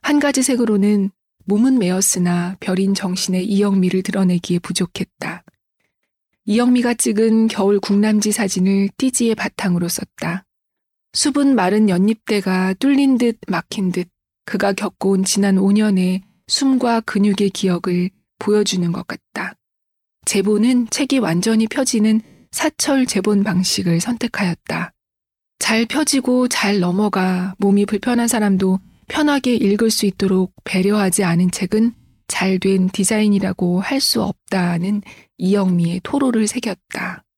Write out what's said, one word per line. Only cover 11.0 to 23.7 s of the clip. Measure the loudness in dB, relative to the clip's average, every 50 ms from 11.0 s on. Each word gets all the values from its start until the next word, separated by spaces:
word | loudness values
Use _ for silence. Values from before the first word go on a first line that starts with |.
| _ _ _
숲은 | -2 -2 0 0 2 2 2 2
마른 | 2 2 2 2 2 2 2
연잎대가 | 2 2 2 2 0 -2 _ -2 -2 -2 0 0 0 0 0 0 -2
뚫린 | 0 0 2 2 4 4 2 2 2
듯 | 2 0 -2 -4 -6
막힌 | -6 -6 -6 -6 _ -6 -4 -2 -2 -2
듯 | -2 -6 -8 _ _ _ _ _ _ _
그가 | -8 -4 -2 -2 -2 -2
겪어온 | -2 -4 -8 -8 _ -2 0 0 0 0
지난 | -2 0 0 2 2 2 2
오 | 2 2
년의 | 2 2 2 2 2 2 0 0 -2 -4 -6 _ _ _ _ _
숨과 | -4 0 0 2 2 2 2 2 0 0 -2
근육의 | -2 -2 0 2 2 2 2 0 -2
기억을 | -2 -2 -2 -2 -2 0 -2 -2 -2 0 -2 -2 _ _ _ _ _ _
보여주는 | -4 0 2 2 2 0 -2 -2 -2 -2
것 | -4 -6 -8
같다. | _ -14 -14 _ _ _ -8 -8 -8 -10 _ _ _ _ _ _ _ _ _ _ _ _ _ _
제본은 | -4 -2 0 0 2 2 2 2 4 2 2 0 0
책이 | -2 -4 -2 0 2 0
완전히 | 2 2 0 0 0 2 2 2 2 0
펴지는 | 0 -2 -2 0 2 2 2 4 2 2 0 -4 -20 _ _ _
사철 | -8 -4 -4 -4 -2 _ -2 0 2 2 0
제본 | 0 0 -2 0 2 2 2 2
방식을 | 2 0 0 0 0